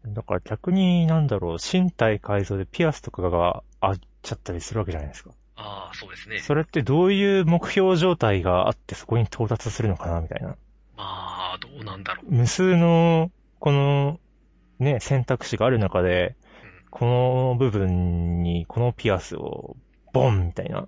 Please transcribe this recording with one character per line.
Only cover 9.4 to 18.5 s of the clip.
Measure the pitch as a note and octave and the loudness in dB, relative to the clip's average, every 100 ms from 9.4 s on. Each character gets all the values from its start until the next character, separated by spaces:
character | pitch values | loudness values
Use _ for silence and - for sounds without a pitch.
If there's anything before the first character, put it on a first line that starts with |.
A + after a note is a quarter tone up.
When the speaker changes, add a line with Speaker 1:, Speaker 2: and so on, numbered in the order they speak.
| A2 | -4
Speaker 1:
達 | A2+ - | -2 -6
す | - | -2
る | A2 | -2
の | F2+ | -2
か | E2+ | -4
な、 | E2 | -4
み | E2 | -4
た | - | -8
い | |
な。 | - - _ _ _ - | -10 -12 _ _ _ -18
Speaker 2:
ま | G2+ - - - F#2 | -14 -12 -12 -10 -10
あ、 | F#2 | -10
ど | - C#3+ | -14 -16
う | |
な | G#2+ F#2+ | -14 -12
ん | |
だ | F#2+ | -10
ろ | - | -10
う。 | B3 | 0
Speaker 1:
無 | C3 A#2+ | 2 2
数 | - F#3 F3 | 2 4 4
の、 | E3+ E3 E3+ E3 E3 _ _ _ | 6 4 4 4 0 _ _ _
こ | D3+ | 0
の、 | C#3+ C#3 C#3+ C#3+ D#3+ _ _ _ _ _ _ | 2 2 2 0 -4 _ _ _ _ _ _
ね、 | C3 C3 | 0 0
選 | - C3+ | 0 -2
択 | B2 B2+ | 0 -4
肢 | - G#2+ | -4 0
が | A#2 | 2
あ | |
る | B2 | 2
中 | G2 F#2 | 2 2
で、 | F2+ F2+ F2+ - _ - | 2 2 0 -6 _ -20
Speaker 2:
う | - | -20
ん。 | - _ | -20 _
Speaker 1:
こ | - A#2+ | -2 0
の | B2 B2+ B2+ C3 A#2+ | 2 2 2 0 2
部 | C3 | 2
分 | G#2 F#2+ F2+ F2+ F2 E2+ E2+ | 2 2 2 2 0 0 0
に | F2 | 0